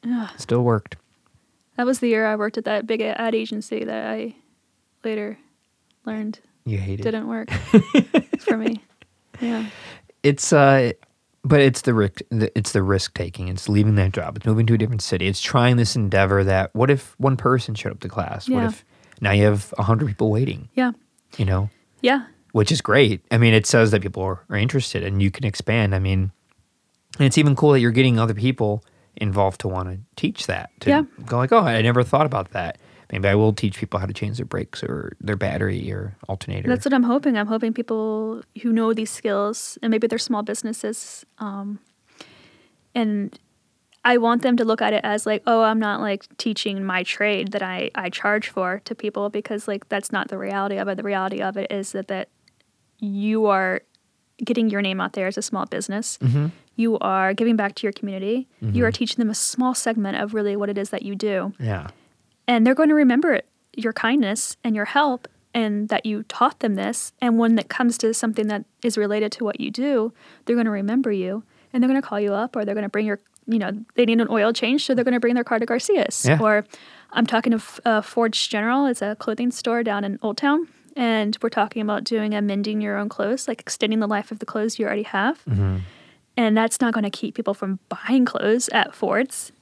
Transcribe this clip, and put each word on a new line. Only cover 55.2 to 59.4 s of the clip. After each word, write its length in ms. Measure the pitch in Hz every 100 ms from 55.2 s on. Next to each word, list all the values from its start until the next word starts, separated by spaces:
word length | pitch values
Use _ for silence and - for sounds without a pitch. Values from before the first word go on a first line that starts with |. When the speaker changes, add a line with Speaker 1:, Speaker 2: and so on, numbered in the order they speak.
| 185
Speaker 1:
as 100 | 196
a 40 |
small 240 | - 196 -
business. 520 | - 208 202 226 -
Speaker 2:
Mm-hmm. 240 | 131 131 151 - _ -
Speaker 1:
You 220 | 226 220
are 360 | - 190 190
giving 220 | 202 226 226
back 180 | 202 -
to 60 | 208
your 60 |
community. 540 | - 202 190 190 240 262 _
You 80 | 113
Speaker 2:
Mm-hmm. 140 | 208
Speaker 1:
are 80 | 233
teaching 240 | 220 226 -
them 120 | 220
a 40 |
small 400 | 214